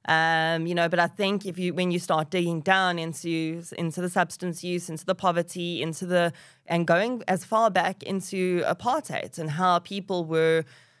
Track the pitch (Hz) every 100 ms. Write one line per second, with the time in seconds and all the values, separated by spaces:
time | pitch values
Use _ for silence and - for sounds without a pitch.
0 | - 160 160 160 160 165 165 175 170 175
1 | 170 - 196 202 196 170 180 165 180 175
2 | 175 160 151 185 175 165 185 190 185 170
3 | 165 - 170 165 160 165 170 - 165 165
4 | 180 185 170 - 180 165 175 175 170 156
5 | - 180 185 170 170 180 175 170 160 156
6 | 180 180 170 - - _ - 170 165 170
7 | 226 247 - 180 - 220 226 185 175 190
8 | - 196 185 190 185 175 - 180 247 302
9 | - 151 - - 156 151 185 175 175 196
10 | 190 180 160 160 160 160 156 - _ _